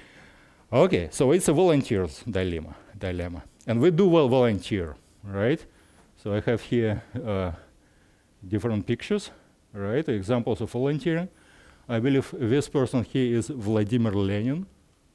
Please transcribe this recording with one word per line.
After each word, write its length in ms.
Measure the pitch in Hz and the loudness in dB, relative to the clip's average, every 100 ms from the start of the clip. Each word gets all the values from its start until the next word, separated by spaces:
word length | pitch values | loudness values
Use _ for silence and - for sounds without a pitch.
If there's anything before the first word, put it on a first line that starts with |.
| - - - - - _ _ | -20 -20 -20 -20 -20 _ _
Okay, 340 | 123 180 110 85 | 2 4 2 -2
so 180 | - 131 | 0 2
it's 160 | 175 185 | 4 4
a 60 | |
volunteer's 720 | 151 185 147 - 101 90 - - | 4 4 4 2 -2 -2 -6 -6
dilemma, 460 | 95 92 82 78 80 - 95 | -2 -2 -4 -8 -16 -20 -10
dilemma. 460 | 95 90 87 85 - _ | -8 -6 -8 -10 -16 _
And 160 | - 117 | -2 2
we 120 | 160 | 4
do 160 | 165 196 | 4 6
well 200 | 165 135 | 6 6
volunteer, 680 | 131 120 98 - 101 82 - _ _ | 4 4 2 -2 -4 -4 -10 _ _
right? 420 | 101 98 110 160 - _ _ _ _ _ | -10 -2 0 -2 -6 _ _ _ _ _
So 140 | 107 | -4
I 60 | 104 | -2
have 200 | 127 113 | 0 -2
here, 400 | - 120 110 104 - - | 0 0 0 -2 -6 -10
uh, 280 | 110 98 92 80 - _ _ _ _ _ _ _ 95 | -4 -2 -4 -6 -16 _ _ _ _ _ _ _ -6
different 360 | 104 117 107 95 | -4 -2 -2 -2
pictures, 420 | 120 - 208 - - _ _ _ | -4 -2 -4 -4 -16 _ _ _
right? 360 | 104 101 127 156 | -8 -4 -2 -2
Examples 520 | 110 92 123 117 107 | -2 0 -2 0 -4
of 120 | 107 | -4
volunteering. 560 | 120 135 147 170 165 180 - _ - - - - | -2 -2 -2 -2 -2 -4 -12 _ -20 -20 -20 -6
I 120 | 117 | -2
believe 340 | 123 135 - 185 | 2 2 0 -2
this 320 | 117 131 - | 0 0 0
person 360 | 151 123 131 | 0 0 0
here 340 | 107 135 123 117 | -2 0 0 0
is 120 | 110 | -2
Vladimir 640 | 143 101 110 101 123 113 | -4 -2 0 2 2 0
Lenin. 520 | 98 98 101 117 151 190 _ _ _ _ | 0 0 0 -2 -4 -8 _ _ _ _